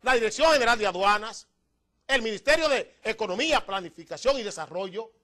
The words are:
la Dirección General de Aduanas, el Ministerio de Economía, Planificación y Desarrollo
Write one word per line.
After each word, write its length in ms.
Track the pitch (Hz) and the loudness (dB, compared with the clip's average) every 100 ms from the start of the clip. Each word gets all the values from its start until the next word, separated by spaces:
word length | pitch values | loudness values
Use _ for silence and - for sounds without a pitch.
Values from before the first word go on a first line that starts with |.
la 120 | 240 | 2
Dirección 380 | 254 220 208 311 | 0 0 2 4
General 260 | 302 233 240 | 4 4 2
de 80 | 208 | 0
Aduanas, 600 | 180 196 208 214 214 - _ _ _ _ _ _ | 2 2 2 -2 -14 -20 _ _ _ _ _ _
el 160 | 269 | -2
Ministerio 460 | 220 208 - 311 311 | -2 -4 2 2 4
de 280 | 254 175 _ | 0 -2 _
Economía, 600 | 220 220 214 185 311 277 | -8 -4 -4 -2 0 0
Planificación 720 | - 196 175 - 165 156 247 269 | -2 -8 -8 -16 -16 -4 0 0
y 40 | |
Desarrollo 680 | 208 175 156 165 190 185 226 _ | -2 -10 -10 -8 -8 -10 -14 _